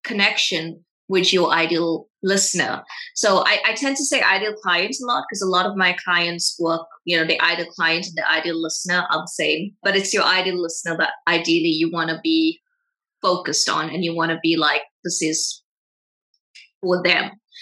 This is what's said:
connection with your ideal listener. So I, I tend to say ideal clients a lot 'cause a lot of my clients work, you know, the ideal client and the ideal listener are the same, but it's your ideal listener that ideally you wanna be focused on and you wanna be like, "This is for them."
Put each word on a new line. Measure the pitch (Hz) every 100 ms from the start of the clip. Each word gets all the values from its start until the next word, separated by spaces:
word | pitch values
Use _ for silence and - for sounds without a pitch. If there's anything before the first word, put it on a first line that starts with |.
connection | - 208 202 - - 170 165 165 _ _ -
with | 190 185
your | 185 165
ideal | 165 165 170 165 156 - _
listener. | 190 190 - 180 110 101 - - - -
So | 208 190 -
I, | 208 220
I |
tend | 220 269 277
to | 269
say | 262
ideal | 185 196 214 208
clients | 190 175 208 262
a | 247
lot | 262 -
'cause | 196
a | 190
lot | 180 190
of | 196
my | 180 180
clients | - 175 170 170 - -
work, | 165 165 - - -
you | 170
know, | 160
the | 160
ideal | 165 170 165
client | - 160 165 175
and | 165
the | 156
ideal | 160 165 165
listener | 165 - 180 180 -
are | 160
the | 175
same, | - 151 156 196 -
but | 196 196
it's | 196
your | 208
ideal | 170 185 185 180
listener | 165 - 170 160
that | 160 - -
ideally | 170 165 165 165
you | 156 165
wanna | 170 160 160
be | 160 160 160 - _ _ _ _ _ _
focused | 190 175 - 156 -
on | 156 160
and | 190
you | 170 165
wanna | 160 160
be | 165 165
like, | 151 147 - _
"This | 180 -
is | 156 156 - - _ _ _ _ _ _ _ _ _ - - _
for | 185 180
them." | 175 165 - - _ -